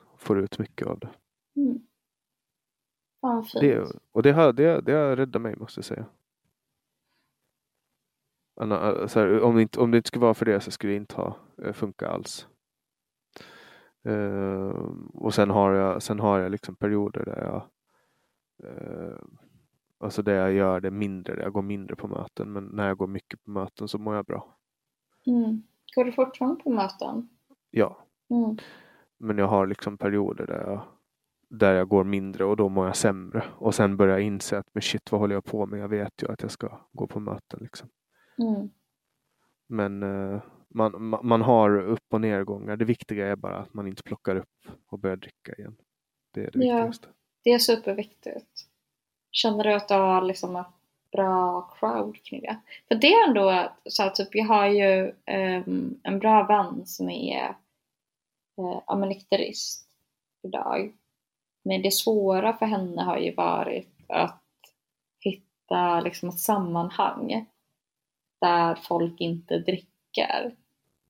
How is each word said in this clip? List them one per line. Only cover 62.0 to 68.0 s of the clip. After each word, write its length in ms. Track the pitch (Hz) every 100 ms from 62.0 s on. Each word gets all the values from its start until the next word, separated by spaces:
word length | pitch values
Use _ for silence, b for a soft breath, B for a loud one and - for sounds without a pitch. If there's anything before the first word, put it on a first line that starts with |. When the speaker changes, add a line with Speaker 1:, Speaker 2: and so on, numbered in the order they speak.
| 226 214 196 185 214 226
Speaker 2:
för 80 | 220
henne 360 | 214 180 175
har 140 | 180 -
ju 160 | 170
varit 560 | 175 170 170 170 - - _ -
att 360 | 165 170 - _ _ _ _ _ _ _ _
hitta, 800 | 202 - _ _ - 180 175 170
liksom, 280 | 175 - 175
ett 100 | 170
sammanhang 1080 | - 208 175 170 175 - 196 - - 220 220 _ _ _ _ _